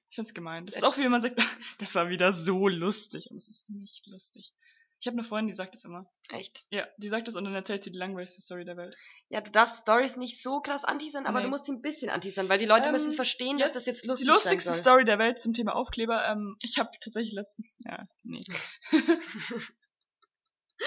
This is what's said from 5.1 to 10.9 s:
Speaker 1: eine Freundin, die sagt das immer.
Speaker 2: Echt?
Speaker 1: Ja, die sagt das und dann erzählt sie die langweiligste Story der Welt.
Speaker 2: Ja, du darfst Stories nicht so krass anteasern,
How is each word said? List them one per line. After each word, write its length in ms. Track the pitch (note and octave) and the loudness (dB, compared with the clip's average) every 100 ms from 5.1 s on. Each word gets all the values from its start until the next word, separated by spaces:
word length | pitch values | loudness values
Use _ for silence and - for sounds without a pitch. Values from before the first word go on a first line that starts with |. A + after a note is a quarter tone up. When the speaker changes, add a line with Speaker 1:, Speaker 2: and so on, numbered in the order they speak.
Speaker 1:
eine 100 | A#3 | -6
Freundin, 240 | A3+ G#3+ A3 | -4 -2 -2
die 80 | F3+ | -4
sagt 180 | F#3+ | -10
das 100 | - | -10
immer. 280 | F3 F3 F#3+ _ - | -16 -16 -18 _ -14
Speaker 2:
Echt? 340 | - F#3+ - - | -12 -12 -16 -8
Speaker 1:
Ja, 180 | G3+ - - | -6 -6 -8
die 120 | G#3 | -4
sagt 180 | A3 A#3 | -4 -4
das 80 | F3+ | -6
und 80 | |
dann 120 | G3+ G3 | -4 -6
erzählt 280 | F#3+ G3 | -4 -6
sie 80 | G3 | -6
die 60 | F3+ | -8
langweiligste 420 | F#3 F#3 F#3 - | -8 -6 -10 -12
Story 260 | - F3+ F3 | -12 -10 -10
der 120 | F3 | -12
Welt. 180 | F3+ - - - - | -12 -16 -20 -20 -8
Speaker 2:
Ja, 120 | G#3+ | -8
du 80 | G#3 | 2
darfst 320 | G#3+ A#3 - | 6 6 4
Stories 340 | - A3+ C4+ B3 | 4 4 4 -2
nicht 280 | B3 - | -8 -8
so 160 | B3+ C#4+ | -4 -4
krass 220 | C#4 C#4+ | -2 -4
anteasern, 400 | - | -2